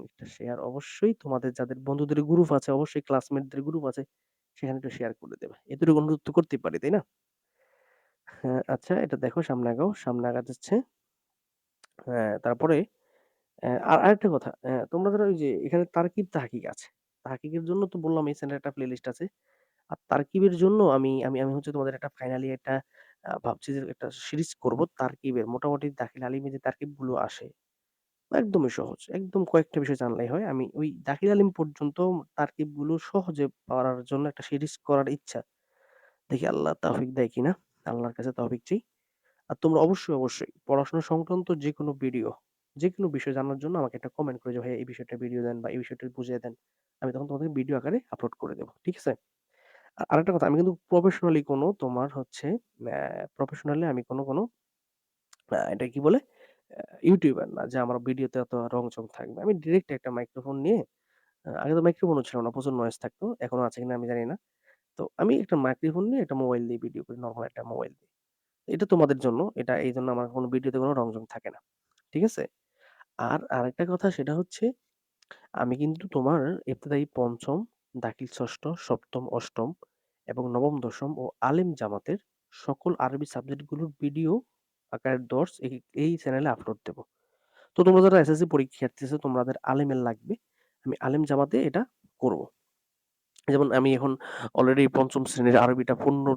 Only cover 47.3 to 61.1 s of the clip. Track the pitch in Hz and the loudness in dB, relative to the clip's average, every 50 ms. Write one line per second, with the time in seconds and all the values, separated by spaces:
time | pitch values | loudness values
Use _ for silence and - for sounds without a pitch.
47.3 | 139 139 160 160 147 135 127 135 139 123 123 147 208 254 - _ - - - - | -6 -6 -4 -4 -2 -2 -2 -2 -2 -2 -2 -2 -2 -2 -4 _ -8 -6 -6 -6
48.3 | - - - 78 - - - - _ _ _ 180 180 - - 143 120 - _ _ | -6 -8 -10 -10 -10 -10 -14 -14 _ _ _ -6 -6 -4 -2 -4 -4 -4 _ _
49.3 | _ _ _ _ _ _ _ _ _ _ _ _ _ - - - - 156 175 190 | _ _ _ _ _ _ _ _ _ _ _ _ _ -10 -2 2 4 4 4 4
50.3 | 180 160 - - 147 165 180 185 170 - _ - 180 175 175 190 - - 175 170 | 2 4 4 4 4 4 4 4 0 -2 _ 2 4 6 6 6 4 4 4 4
51.3 | 160 151 143 - 139 135 147 190 202 - 139 127 123 123 131 143 135 135 127 - | 4 4 2 2 0 2 2 2 0 0 -2 -2 0 -2 -2 -2 -4 -8 -10 -10
52.3 | - - - 147 208 240 - _ _ - 117 117 - 69 69 - - - - - | -10 -8 -4 -4 -4 -4 -6 _ _ -12 -8 -6 -4 -4 -4 -6 -6 -8 -10 -10
53.3 | _ - 139 - 147 - - 147 147 156 170 160 127 123 120 - 127 135 139 139 | _ -4 -4 -4 -6 -6 -4 -2 -2 0 0 -2 -2 -4 -4 -4 -6 -6 -4 -2
54.3 | 135 175 233 240 - _ _ _ _ _ _ _ _ _ _ _ _ _ _ _ | -2 -2 -2 -2 -6 _ _ _ _ _ _ _ _ _ _ _ _ _ _ _
55.3 | - _ _ - - - - - 98 - 127 123 - 139 143 156 220 285 - _ | -20 _ _ -4 -4 -2 -2 -2 -4 -4 -6 -6 -4 2 4 4 4 4 2 _
56.3 | _ _ - _ _ _ _ _ - - - - - - - 165 196 180 - 143 | _ _ -20 _ _ _ _ _ -16 -14 -14 -16 -10 2 6 6 6 8 6 4
57.3 | 117 - - - - - - 117 127 127 123 120 123 123 120 131 127 131 131 123 | 4 2 -2 -4 -6 -6 -6 -4 -2 -2 0 0 -2 -2 -2 -2 -2 -2 -2 -2
58.3 | - 127 120 - 127 120 117 120 120 123 120 113 - 120 113 - - - 123 110 | -2 -4 -4 -2 -4 -4 -4 -2 -2 -4 -4 -4 -6 -10 -12 -12 -12 -14 -12 -12
59.3 | 117 - - 214 202 160 147 160 175 190 - - 139 127 - 127 120 120 120 - | -10 -2 0 0 0 2 2 2 2 2 2 0 -6 -8 -6 -6 -4 -4 -6 -6
60.3 | _ 135 127 139 139 135 139 185 233 190 - - _ _ _ _ | _ -12 -10 -8 -6 -2 0 2 2 2 0 -4 _ _ _ _